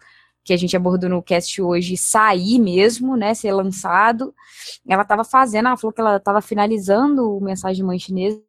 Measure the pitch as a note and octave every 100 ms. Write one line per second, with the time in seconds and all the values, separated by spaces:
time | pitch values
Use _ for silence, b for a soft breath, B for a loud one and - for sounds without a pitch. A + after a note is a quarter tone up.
0 | b b b b - F3 F3+ F#3 F3+ F#3
1 | F3+ F3+ F3 F3 - - F3+ F3 F3 F#3
2 | - A3 G#3+ F#3 F#3 B3 G3+ F3 G#3+ A#3
3 | B3+ B3+ G#3 A3 G#3+ G3 F#3+ F#3+ F#3 F3
4 | A3 A3+ C4+ - B B B B - F#3+
5 | G3+ G#3 A3+ C4 C4 G#3+ A#3+ B3 A3 G#3+
6 | A3 G3 G3 G3+ G3+ G#3 G#3 A3 F#3+ G3+
7 | C#4+ C#4 A#3 G3+ G3 F#3+ F#3+ F#3+ F#3+ F3+
8 | - F#3 F#3+ G#3+